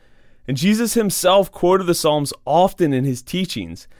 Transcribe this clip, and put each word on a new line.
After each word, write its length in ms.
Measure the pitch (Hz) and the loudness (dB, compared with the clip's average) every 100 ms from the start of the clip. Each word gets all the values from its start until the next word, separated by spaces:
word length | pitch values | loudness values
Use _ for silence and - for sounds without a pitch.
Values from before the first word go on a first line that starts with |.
| _ _ _ _ - | _ _ _ _ -8
and 100 | 131 | -2
Jesus 380 | 180 214 233 | 0 0 0
himself 560 | 233 208 - 175 196 185 | 0 -2 0 2 4 2
quoted 380 | - 175 190 175 | 0 2 2 2
the 60 | |
Psalms 380 | 170 156 151 139 - - | 0 0 -2 -4 -8 -2
often 460 | 160 190 - 156 | 2 2 2 0
in 120 | 131 | 0
his 160 | 135 123 | -2 -6
teachings, 680 | - 180 185 113 82 85 - | -6 -6 -6 -6 -10 -14 -20